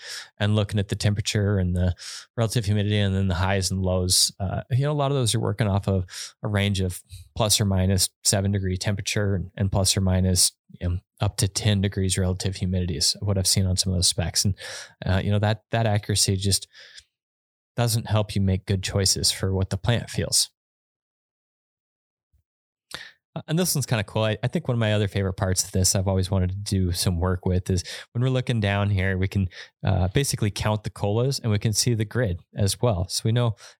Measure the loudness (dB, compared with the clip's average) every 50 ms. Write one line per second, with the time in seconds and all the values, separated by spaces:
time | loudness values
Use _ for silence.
0 | -12 -16 -14 -14 -16 -14 _ -2 0 0 2 2 0 0 0 -2 -2 -2 -2 0
1 | 0 0 0 0 -2 -2 0 0 2 2 2 2 2 2 2 2 2 0 0 -2
2 | -6 -16 -16 -16 -18 -10 _ -2 -2 0 0 0 0 0 2 2 2 2 2 2
3 | 2 2 2 2 2 0 0 0 0 2 2 0 0 0 -2 0 0 0 0 2
4 | 2 2 2 2 2 2 0 -4 -6 -4 -4 -4 -4 -2 0 0 0 0 0 0
5 | 0 0 0 0 0 0 0 0 0 0 0 0 0 0 0 0 2 2 2 2
6 | 0 -2 -8 -14 -14 -16 -12 _ -6 -2 0 2 2 2 2 0 0 -2 -4 -6
7 | -12 _ -20 -20 -18 -10 -4 -2 0 2 2 2 2 2 2 2 4 4 2 2
8 | 0 -2 _ _ -2 0 0 2 2 2 0 0 0 -2 -2 -2 -2 -2 -4 -4
9 | -4 -4 -2 -2 0 0 0 -2 -2 -6 -4 -2 -2 0 0 2 2 2 2 2
10 | 2 2 2 4 4 2 2 2 2 0 -2 _ _ -20 -12 -6 -4 -4 -4 -4
11 | -6 _ _ -4 -4 -2 -2 0 -2 -2 -2 0 0 2 2 2 2 0 0 0
12 | -2 0 0 0 0 0 -2 -2 -4 -6 -4 -4 -2 -2 0 0 0 -2 -2 -2
13 | -2 -2 -2 -2 -2 -2 0 0 2 2 2 2 2 2 2 0 0 0 0 2
14 | 2 0 0 0 -2 -2 0 0 0 0 0 -2 -6 -14 -14 -14 -16 -16 -14 -6
15 | -2 0 0 2 2 2 2 2 2 2 0 -2 _ _ -2 0 0 2 0 0
16 | 0 0 0 0 2 2 0 0 2 0 0 0 -2 -8 -20 -20 -20 -20 -20 -20
17 | -20 _ _ _ _ _ _ _ _ _ _ _ _ _ _ -2 0 0 0 -2
18 | -2 0 0 0 0 0 0 0 2 2 2 0 0 -2 -2 -2 -2 -2 -2 0
19 | 0 0 0 0 0 -2 -2 -2 -2 -2 0 0 -2 -2 -4 -4 0 0 0 0
20 | -2 -4 -6 -4 -4 0 0 0 0 -2 _ _ _ _ _ _ _ _ _ _
21 | _ _ _ _ _ _ _ _ _ _ _ _ _ _ _ _ _ _ _ _
22 | _ _ _ _ _ _ _ _ _ _ _ _ _ _ _ _ _ -16 -16 -16
23 | -16 -16 -20 _ _ _ -14 -12 -8 -4 -2 0 0 0 0 0 0 0 0 -2
24 | -2 -2 0 0 2 2 0 0 -2 -2 -2 -2 -2 0 0 2 2 2 4 2
25 | 2 0 0 0 -2 -2 -2 0 0 0 0 0 -2 -2 0 0 2 2 2 0
26 | 0 2 2 2 2 2 2 2 2 0 -2 -4 -4 0 0 2 2 2 0 0
27 | 0 0 0 2 2 0 0 0 0 0 0 0 2 2 0 0 -2 -4 -10 -14
28 | -14 -8 -4 -2 0 0 0 0 0 0 0 0 2 2 2 2 2 2 2 2
29 | 2 0 0 0 0 0 0 0 -2 -2 -4 -10 -20 -20 _ _ -2 0 2 2
30 | 2 2 2 0 0 0 -2 -2 -2 -2 -2 -2 -2 0 -2 -2 -4 -8 -8 -4
31 | -2 0 0 0 0 0 -2 -2 -2 0 0 0 0 0 0 0 0 0 0 0
32 | -2 -2 -2 -2 -2 -2 -2 -4 -8 _ -4 -2 0 0 0 2 0 0 2 0
33 | -2 -4 -4 -4 -2 0 0 2 2 0 -2 -4 -10 -20 -20